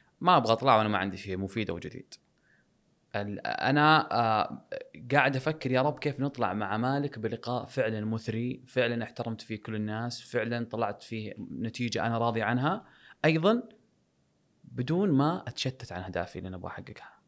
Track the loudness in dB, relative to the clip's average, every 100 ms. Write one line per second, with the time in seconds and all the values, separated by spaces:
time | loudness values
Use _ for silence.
0 | _ -2 6 6 8 4 6 6 6 2
1 | -2 -4 -6 -4 -4 -2 -2 -4 -6 -12
2 | -16 -20 _ _ _ _ _ _ _ _
3 | _ -6 -4 -4 -4 -2 2 4 6 6
4 | 4 2 4 4 0 -4 -12 -12 -12 -14
5 | 0 2 4 2 -2 -2 0 2 2 0
6 | -4 -2 -4 0 -2 0 -2 0 0 0
7 | -2 -4 -4 -4 -4 -6 -4 -2 0 0
8 | -2 -4 -2 -4 -4 -6 -6 0 0 0
9 | -4 -6 -6 -6 -8 -10 -6 -4 -2 -4
10 | -4 -6 -6 -2 -2 -2 -4 -2 -2 -4
11 | -8 -8 -8 -10 -10 -6 -6 -4 -4 -2
12 | 0 0 0 0 0 0 0 -2 -8 -20
13 | -20 -2 2 4 4 2 0 -14 _ _
14 | _ _ _ _ _ _ -12 -6 0 2
15 | 4 4 4 2 -4 -6 -6 -6 -8 -8
16 | -6 -4 -6 -6 -8 -8 -10 -10 -14 -16
17 | -18 -20